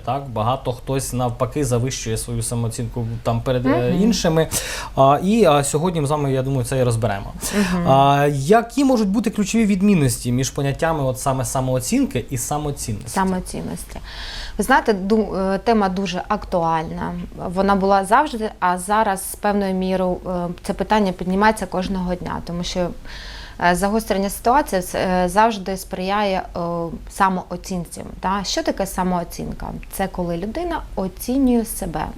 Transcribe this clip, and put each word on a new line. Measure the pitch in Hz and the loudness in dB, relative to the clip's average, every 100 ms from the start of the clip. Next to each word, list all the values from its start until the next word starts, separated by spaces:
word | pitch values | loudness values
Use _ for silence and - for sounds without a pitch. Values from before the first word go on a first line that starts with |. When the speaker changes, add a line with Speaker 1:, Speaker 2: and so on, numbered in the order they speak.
| - | -4
Speaker 1:
так? | 135 139 | -4 -4
Багато | 110 110 131 139 | -2 0 0 -2
хтось | 120 - 135 - | -6 -4 -4 -2
навпаки | 123 123 117 123 151 131 | -2 -2 -2 -2 -2 0
завищує | 120 127 - 117 110 | 0 0 -4 -4 -4
свою | - 117 | -4 -4
самооцінку | 113 120 117 113 117 - 113 117 | -2 -2 -2 -4 -6 -4 -4 -4
там | 123 117 | -2 0
перед, | 127 127 127 | 0 0 2
е, | |
Speaker 2:
Мгм. | 135 123 175 | 2 2 2
Speaker 1:
іншими. | 220 - 180 160 156 - - - - - | 2 2 2 2 2 -2 -6 -8 -4 4
А, | 135 143 | 6 6
і, | 185 233 180 | 4 4 6
а, | 147 | 6
сьогодні | 143 151 175 165 | 4 0 0 0
ми | 139 | 0
з | |
вами, | 151 139 | 0 0
я | 131 | 0
думаю, | 131 135 117 | 0 0 0
це | 135 | 2
і | |
розберемо. | 123 113 113 98 101 - - 202 | 2 2 0 -2 -6 -8 -2 0
Speaker 2:
Мгм. | 190 180 170 | 2 2 4
Speaker 1:
А, | 165 139 143 147 | 6 6 6 4
які | 143 135 226 233 - 277 | 2 4 4 4 2 4
можуть | 247 208 | 4 4
бути | 214 220 | 2 0
ключові | - 196 226 214 | 0 0 2 4
відмінності | 202 208 190 135 117 123 | 4 4 6 4 0 0
між | 123 131 | 0 0
поняттями | - 139 120 165 156 | -2 -2 0 0 0
от | 135 117 | 0 0
саме | 143 131 117 | 0 0 0
самооцінки | 139 131 127 - 247 262 - - | -2 0 0 0 0 2 -2 -4
і | 127 | -4
самоцінності? | - 147 151 143 - 104 - | -2 -2 -2 -4 -6 -6 -4
Speaker 2:
Самоцінності. | - 190 185 - - 170 185 - - - - - - - - | 0 0 0 -4 -8 -8 -10 -12 -14 -14 -12 -12 -12 -8 -2
Ви | |
знаєте, | 208 277 254 | 2 4 4
ду-, | 202 196 220 196 180 190 | 0 2 2 2 -2 -2
е, | 196 | 0
тема | 233 226 190 | 2 2 2
дуже | 185 196 180 - | 0 -4 -4 -4
актуальна. | 208 - 185 165 165 160 175 170 175 180 - 175 | -4 -2 0 0 0 -2 -6 -6 -6 -10 -10 -4
Вона | 175 196 202 | 0 2 4
була | 190 196 190 | 4 2 4
завжди, | 233 302 233 214 - | 4 4 -2 -6 -2
а | 180 180 | 0 0
зараз | 185 208 220 190 - | 0 2 2 0 -6
з | - | -4
певною | 208 202 196 | 0 0 0
мірою, | 190 185 185 185 180 - | 0 0 0 0 -2 -4
е, | 180 175 175 | -4 -4 -6
це | - | -6
питання | 196 196 214 196 | -4 2 2 2
піднімається | 180 175 190 214 220 185 | 0 -2 2 2 2 -2
кожного | 180 185 190 180 180 | -4 -4 -2 -4 -4
дня, | 160 - - | -6 -8 -6
тому | 170 | -6
що, | 175 185 175 - - - - - - - 175 | -4 -2 -4 -4 -14 -14 -14 -14 -14 0 2
е, | 175 | 4
загострення | 196 220 220 196 196 | 2 0 2 2 2
ситуації, | - 233 269 302 190 180 - | 0 4 4 4 0 -2 -2
е, | 185 185 180 | 2 2 4
завжди | 185 226 208 185 190 | 4 4 2 -4 -8
сприяє, | - 185 185 202 208 185 - - | -6 -6 -2 0 0 0 -4 -6
е, | 170 170 165 - - | -4 -4 -4 -8 -8
самооцінці. | - 196 180 - 175 - 180 165 - - - | 0 2 2 -4 -8 -6 -6 -6 -10 -12 -6
Да? | 190 202 | -2 -2
Що | 185 - | -2 -2
таке | 320 - 190 | -2 -2 -2
самооцінка? | - 185 180 170 - 156 - - 165 - | 0 0 0 -2 -8 -8 -8 -8 -10 -8
Це | - 190 | -6 -4
коли | 190 175 170 | -4 -4 -4
людина | 202 320 349 - - - | -4 -4 -4 -4 -6 -6
оцінює | 190 - - 262 254 240 220 | -6 -6 -2 2 4 4 0
себе, | - 190 156 - | -4 -6 -4 -6